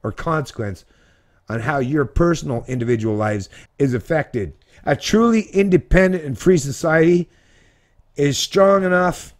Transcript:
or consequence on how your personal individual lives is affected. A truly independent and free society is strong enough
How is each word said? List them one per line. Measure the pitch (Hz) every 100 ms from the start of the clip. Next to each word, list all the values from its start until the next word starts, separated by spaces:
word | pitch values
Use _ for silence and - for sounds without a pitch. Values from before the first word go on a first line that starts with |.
or | 117
consequence | - - 156 135 - 104 92 _ _ _ _ _ _ _
on | 113
how | 110 143
your | 127 151 135
personal | - 175 156 147 117 120
individual | 127 117 117 110 107
lives | 107 107 95 - - _
is | 139
affected. | 123 - 160 139 123 90 - _ - -
A | 143
truly | - 214 233 226
independent | - 190 202 180 - 185 185 185
and | 151 120
free | 180 180
society | 135 - 165 160 165 175 170 _ _ _ _ _ _ _ _ -
is | 143 135
strong | - 196 196 196
enough | 185 180 180 160 - _